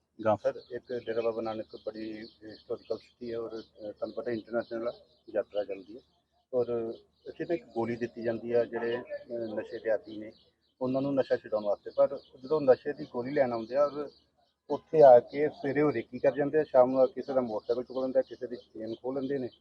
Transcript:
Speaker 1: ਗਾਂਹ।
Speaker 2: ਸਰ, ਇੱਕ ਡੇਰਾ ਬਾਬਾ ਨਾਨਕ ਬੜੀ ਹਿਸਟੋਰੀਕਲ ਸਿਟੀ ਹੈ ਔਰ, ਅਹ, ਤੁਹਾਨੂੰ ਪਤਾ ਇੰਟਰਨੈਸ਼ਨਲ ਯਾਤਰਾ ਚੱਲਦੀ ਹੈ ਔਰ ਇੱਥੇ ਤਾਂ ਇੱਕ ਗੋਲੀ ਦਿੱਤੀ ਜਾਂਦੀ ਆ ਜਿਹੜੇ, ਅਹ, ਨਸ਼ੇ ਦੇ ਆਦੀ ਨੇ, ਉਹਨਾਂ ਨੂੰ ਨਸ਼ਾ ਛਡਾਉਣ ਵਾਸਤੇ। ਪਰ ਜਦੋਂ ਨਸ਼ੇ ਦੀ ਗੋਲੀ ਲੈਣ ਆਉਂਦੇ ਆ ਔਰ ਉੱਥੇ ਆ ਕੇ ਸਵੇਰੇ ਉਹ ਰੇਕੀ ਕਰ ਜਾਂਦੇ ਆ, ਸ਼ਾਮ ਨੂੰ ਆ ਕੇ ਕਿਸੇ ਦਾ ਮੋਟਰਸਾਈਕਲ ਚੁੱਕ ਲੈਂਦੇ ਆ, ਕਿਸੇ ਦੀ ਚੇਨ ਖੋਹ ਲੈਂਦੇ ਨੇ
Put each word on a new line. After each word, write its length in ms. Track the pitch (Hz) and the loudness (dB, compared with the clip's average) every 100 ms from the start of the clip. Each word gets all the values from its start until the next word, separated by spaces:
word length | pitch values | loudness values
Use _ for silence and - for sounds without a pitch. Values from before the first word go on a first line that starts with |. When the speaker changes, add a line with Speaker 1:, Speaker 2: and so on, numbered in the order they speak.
| _ - | _ -4
Speaker 1:
ਗਾਂਹ। 120 | 107 101 | 0 0
Speaker 2:
ਸਰ, 120 | 135 - - | 0 -4 -8
ਇੱਕ 280 | 123 - 120 110 | -12 -8 -8 -4
ਡੇਰਾ 140 | 113 | -2
ਬਾਬਾ 220 | 113 113 | -2 -2
ਨਾਨਕ 340 | 113 110 107 - 107 | -6 -8 -10 -14 -12
ਬੜੀ 320 | 110 110 107 | -10 -10 -12
ਹਿਸਟੋਰੀਕਲ 760 | 113 - 107 101 - 110 - 110 | -14 -18 -20 -16 -10 -10 -8 -10
ਸਿਟੀ 360 | - _ 120 | -10 _ -10
ਹੈ 60 | 117 | -8
ਔਰ, 120 | 113 | -8
ਅਹ, 420 | 113 - - 104 | -12 -14 -14 -14
ਤੁਹਾਨੂੰ 220 | - 110 | -10 -8
ਪਤਾ 160 | 107 117 | -6 -6
ਇੰਟਰਨੈਸ਼ਨਲ 640 | 113 110 117 110 117 117 - _ _ - | -6 -4 -6 -4 -6 -8 -8 _ _ -6
ਯਾਤਰਾ 300 | 104 95 101 | -6 -4 -4
ਚੱਲਦੀ 320 | 101 98 92 123 | -6 -8 -12 -20
ਹੈ 40 | - _ _ _ _ | -20 _ _ _ _
ਔਰ 380 | 127 120 120 113 120 _ _ 139 | -2 -2 -2 -6 -8 _ _ -16
ਇੱਥੇ 180 | - | -10
ਤਾਂ 120 | 156 170 | -4 -6
ਇੱਕ 80 | |
ਗੋਲੀ 320 | - 117 113 117 | -4 -4 -4 -4
ਦਿੱਤੀ 260 | 117 120 | -6 -4
ਜਾਂਦੀ 300 | 113 110 117 | -4 -4 0
ਆ 120 | 120 | 0
ਜਿਹੜੇ, 320 | 117 113 117 123 | 0 -2 -4 -4
ਅਹ, 580 | 120 98 127 117 110 | -6 -12 -10 -8 -6
ਨਸ਼ੇ 240 | 104 - 113 | -6 -8 -6
ਦੇ 120 | 113 | -2
ਆਦੀ 280 | 104 - 107 | -2 -2 -14
ਨੇ, 140 | 107 - _ _ _ - | -14 -16 _ _ _ -8
ਉਹਨਾਂ 220 | 127 131 | -4 -2
ਨੂੰ 120 | 139 | 0
ਨਸ਼ਾ 220 | 135 - 123 | 0 0 -2
ਛਡਾਉਣ 280 | 117 107 | -2 -4
ਵਾਸਤੇ। 260 | 104 98 113 139 | -2 -4 -2 2
ਪਰ 220 | 139 135 - 123 | 2 0 -12 -18
ਜਦੋਂ 180 | 131 156 | -4 2
ਨਸ਼ੇ 320 | 135 123 147 | 4 4 2
ਦੀ 120 | 143 | -8
ਗੋਲੀ 260 | 147 123 123 | -8 -6 -2
ਲੈਣ 220 | 147 127 | 0 0
ਆਉਂਦੇ 240 | 117 113 131 | -2 -2 0
ਆ 80 | |
ਔਰ 240 | 147 143 139 - _ _ _ _ - | 0 -2 -10 -14 _ _ _ _ -6
ਉੱਥੇ 320 | 143 - 160 | -6 0 8
ਆ 160 | 139 123 | 12 12
ਕੇ 300 | - 143 147 | 8 0 -2
ਸਵੇਰੇ 340 | - 143 135 | -2 -2 2
ਉਹ 100 | 147 | 2
ਰੇਕੀ 260 | 120 - 123 | 2 -4 0
ਕਰ 140 | 139 | 0
ਜਾਂਦੇ 260 | 131 143 151 | 2 2 0
ਆ, 40 | |
ਸ਼ਾਮ 280 | 147 131 127 | 4 6 6
ਨੂੰ 100 | 131 | 6
ਆ 60 | 131 | 2
ਕੇ 60 | |
ਕਿਸੇ 200 | 127 143 | 2 -2
ਦਾ 80 | 131 | -2
ਮੋਟਰਸਾਈਕਲ 420 | 123 107 - 120 | 0 -2 -2 -4
ਚੁੱਕ 160 | 120 127 | -4 -6
ਲੈਂਦੇ 200 | 131 131 | 0 0
ਆ, 40 | |
ਕਿਸੇ 240 | 127 120 120 | -2 -6 -10
ਦੀ 100 | 120 | -10
ਚੇਨ 380 | - 113 110 | -14 -12 -10
ਖੋਹ 200 | 117 123 | -8 -8
ਲੈਂਦੇ 240 | 135 131 143 | -6 -4 -4
ਨੇ 100 | 175 - | -6 -12